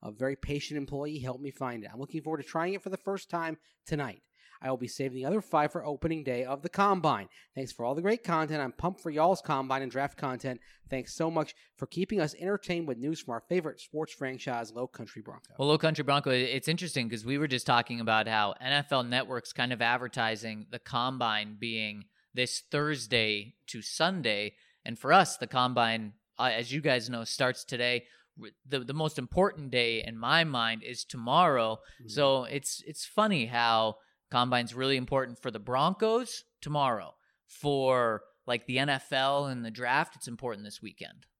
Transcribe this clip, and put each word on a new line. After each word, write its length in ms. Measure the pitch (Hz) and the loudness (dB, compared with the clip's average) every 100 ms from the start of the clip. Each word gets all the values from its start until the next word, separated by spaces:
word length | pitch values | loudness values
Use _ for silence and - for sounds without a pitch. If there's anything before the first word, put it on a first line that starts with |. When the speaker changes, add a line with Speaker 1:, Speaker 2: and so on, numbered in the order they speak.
Speaker 1:
A 80 | - | -14
very 240 | 107 131 147 | -4 -4 -4
patient 400 | - 147 - 151 | -4 -6 -4 -6
employee 420 | 139 143 147 151 | -6 -6 -6 -6
helped 220 | 127 123 | -6 -6
me 80 | 143 | -8
find 320 | - 131 117 | -6 -6 -6
it. 80 | 104 | -10
I'm 60 | 117 | -12
looking 220 | 135 160 | -8 -6
forward 200 | 151 156 | -4 -4
to 60 | 139 | -2
trying 260 | 160 175 | -2 -2
it 80 | 196 | -2
for 80 | 190 | -6
the 60 | 185 | -8
first 320 | - 196 - | -4 -6 -4
time 260 | 175 165 156 _ _ - | -4 -2 -6 _ _ -6
tonight. 340 | 156 135 92 _ _ _ - | -4 -4 -8 _ _ _ -10
I 80 | 131 | -4
will 80 | 131 | -4
be 100 | 123 | -4
saving 280 | - 135 127 | -4 -4 -2
the 100 | 131 | -2
other 160 | 208 | -2
five 300 | 196 160 151 | 2 2 2
for 120 | 170 | 0
opening 400 | 147 147 165 160 | -6 -2 -2 -2
day 200 | 139 123 | -2 -2
of 180 | 127 139 | -2 -4
the 80 | 160 | -4
Combine. 580 | - 202 190 156 120 98 - _ | 2 4 6 4 2 -2 -16 _
Thanks 180 | - 131 | -8 -8
for 120 | - | -4
all 100 | 120 | -2
the 60 | 143 | 0
great 220 | 180 233 | 0 0
content. 380 | 233 170 156 151 | 2 0 2 -2
I'm 100 | 135 | -4
pumped 300 | - 170 185 | -2 -4 -4
for 80 | 170 | -4
y'all's 320 | 151 165 185 | 4 4 4
Combine 400 | - 139 131 131 | 2 -2 0 -2
and 80 | 135 | -2
draft 260 | 127 139 - | -2 -2 -2
content. 420 | 143 127 135 123 - - - | -4 -4 -6 -8 -12 -20 -6
Thanks 260 | 131 123 | -6 -6
so 160 | - 165 | -2 0
much 240 | 165 151 - _ _ | 2 -2 -4 _ _
for 100 | 135 | -8
keeping 320 | - 185 208 | -4 -2 0
us 140 | 151 - | 0 -2
entertained 500 | 180 202 - 175 165 | -2 -2 -2 -4 -2
with 80 | 120 | -2
news 240 | 131 160 | -2 -4
from 120 | - | -4
our 100 | 117 - | -8 0
favorite 340 | 180 156 - | 0 0 -8
sports 340 | - 151 156 | -10 -6 -6
franchise, 580 | - 135 131 - 120 113 | -6 -6 -6 -4 -4 -4
Low 140 | 113 127 | -6 -8
Country 340 | - 117 - | -6 -12 -12
Bronco." 320 | - - - - | -14 -16 -20 0
Speaker 2:
Well, 100 | 139 | 4
Low 80 | 151 | 6
Country 280 | 160 156 | 4 2
Bronco, 260 | 139 143 143 | 2 2 4
i-, 40 | |
it's 340 | 127 127 131 127 | 2 2 0 0
interesting 420 | 170 175 143 117 | -2 -2 -2 -2
'cause 160 | 117 113 | -4 -2
we 100 | 139 | 0
were 120 | 151 | 2
just 180 | 131 - | 0 4
talking 340 | 123 117 120 | 4 4 -2
about 260 | 113 110 110 | 2 4 4
how 260 | 110 101 - | 2 2 0
N 120 | 127 | 0
F 180 | 143 143 | 0 2
L 100 | 135 | 0
Network's 500 | 120 123 127 123 - | 2 0 0 -6 -6
kind 200 | - 127 | -2 -2
of 100 | 120 | 2
advertising 840 | 117 123 123 131 113 113 113 107 107 | 2 2 -2 0 0 0 -6 -10 -10
the 80 | 120 | -14
Combine 760 | - 127 123 131 120 107 104 107 | -6 -2 0 0 0 0 -2 -6
being 460 | 117 113 107 104 101 _ _ | -6 -4 -4 -6 -16 _ _
this 280 | 131 123 - - | -2 -2 -2 -4
Thursday 840 | 151 147 147 113 120 110 104 104 - - | -2 0 -2 0 2 2 0 -4 -18 -14
to 160 | 123 | -12
Sunday. 720 | 104 - 165 190 127 104 104 - _ _ | -10 0 0 2 0 0 -2 -8 _ _
And 140 | - 113 | -12 -8
for 140 | 127 | 6
us, 240 | 175 170 - | 6 6 0
the 100 | 120 | -2
combine, 680 | 131 127 123 117 113 107 101 _ _ | 2 2 4 2 2 -4 -12 _ _
uh, 120 | 127 | 0
as 200 | 113 120 | 0 -2
you 80 | 139 | -2
guys 280 | 151 127 113 | 2 2 0
know, 160 | 120 | -6
starts 400 | 113 - 131 127 | -6 0 0 0
today. 400 | - 123 120 123 120 - _ - | -6 -2 0 0 -4 -20 _ -20
R-, 80 | 117 _ - | -20 _ -6
the, 120 | 135 | -4
the 140 | 123 | -4
most 240 | 143 156 151 | -2 -2 -2
important 520 | 127 - 196 160 139 | -4 2 2 0 -2
day 320 | 123 117 113 | 2 2 0
in 140 | 110 113 | -4 -6
my 260 | 117 156 | 2 2
mind 380 | 160 135 113 113 | 4 0 0 -2
is 220 | 113 123 | -8 -12
tomorrow. 720 | - 131 117 147 175 135 113 110 - - | -10 -8 2 6 6 6 2 -2 -10 -20
Speaker 1:
Mm-hmm. 80 | 117 | -8
Speaker 2:
So 360 | 107 143 135 | 2 4 4
it's, 380 | 123 143 - - - | 0 -6 -6 -10 -10
it's 180 | 151 - | -12 -6
funny 400 | - 214 185 113 | 2 4 4 0
how 500 | 120 117 113 110 107 _ _ _ | 2 4 4 4 -2 _ _ _
combine's 440 | 127 123 123 120 | 0 2 2 0
really 220 | 120 131 135 | -2 0 0
important 420 | 127 135 131 120 | 2 0 0 -6
for 100 | 131 | -8
the 80 | 107 | -8
Broncos 840 | 101 127 156 190 220 226 254 - - _ | -2 2 2 2 2 2 0 -10 -14 _
tomorrow. 540 | - 147 139 110 82 - _ _ _ | -4 0 2 0 -4 -16 _ _ _
For, 760 | - 143 139 131 127 117 107 - _ - | -6 0 2 4 4 4 0 -6 _ -4
like, 200 | 123 - | -4 0
the 120 | 123 | 0
N 100 | 143 | 2
F 240 | 135 - | 0 0
L 340 | 135 135 139 143 | 0 2 2 0
and 180 | 127 | -4
the 60 | 117 | -6
draft, 460 | 113 123 135 160 - | -6 0 2 0 -6
it's 120 | - | -12
important 360 | 117 127 104 | -8 -6 -8
this 180 | 104 - | -10 -14
weekend. 440 | 110 - 80 50 _ _ | -14 -14 -16 -16 _ _